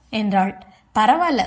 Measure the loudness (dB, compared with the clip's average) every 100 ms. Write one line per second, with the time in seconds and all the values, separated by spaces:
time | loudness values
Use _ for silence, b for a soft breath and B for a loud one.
0 | -10 -6 -2 0 -2 -4 B B B 0
1 | 2 2 0 -2